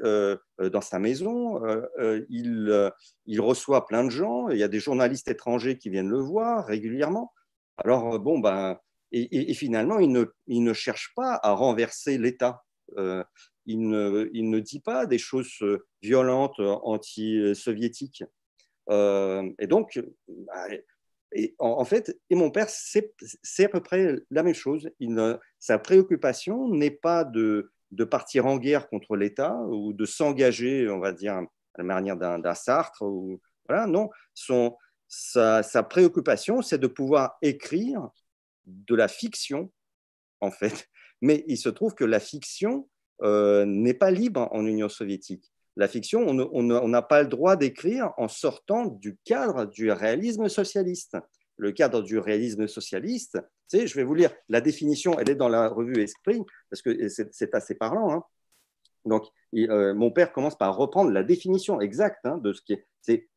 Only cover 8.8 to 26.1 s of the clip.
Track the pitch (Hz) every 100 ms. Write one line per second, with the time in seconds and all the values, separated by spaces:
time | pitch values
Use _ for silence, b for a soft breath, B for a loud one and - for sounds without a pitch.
8.8 | _ _ _ 120 123 135 139 123 143 113
9.8 | 123 214 165 123 117 - - 117 117 110
10.8 | - 113 - - 262 240 107 101 131 113
11.8 | 113 - - 135 117 123 123 123 _ _
12.8 | - - 95 92 90 b b _ - 110
13.8 | 110 107 101 101 110 117 110 110 107 143
14.8 | - 240 - 123 - 131 123 - 104 101
15.8 | - _ 104 131 127 127 135 139 101 101
16.8 | - 110 - - 110 110 104 101 - 107
17.8 | 117 120 139 - - _ _ _ _ _
18.8 | - 104 104 98 98 95 95 - 101 196
19.8 | 214 - - - - 92 95 92 92 104
20.8 | - _ _ _ _ - 110 - 123 123
21.8 | 143 220 214 - _ 180 165 175 214 -
22.8 | - 202 214 - - - - - 196 190
23.8 | - 185 190 135 - 143 170 156 - 156
24.8 | 156 - 120 113 110 117 b _ - 110
25.8 | - 190 190